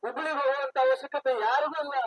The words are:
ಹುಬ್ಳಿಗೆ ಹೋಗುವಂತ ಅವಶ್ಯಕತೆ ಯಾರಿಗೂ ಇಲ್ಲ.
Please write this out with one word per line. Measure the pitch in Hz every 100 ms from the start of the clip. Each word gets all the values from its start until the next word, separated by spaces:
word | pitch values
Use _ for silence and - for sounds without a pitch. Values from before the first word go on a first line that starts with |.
ಹುಬ್ಳಿಗೆ | 415 - 311 294
ಹೋಗುವಂತ | 277 277 269 -
ಅವಶ್ಯಕತೆ | 262 262 277 285 269 247 214
ಯಾರಿಗೂ | 262 294 320
ಇಲ್ಲ. | 294 277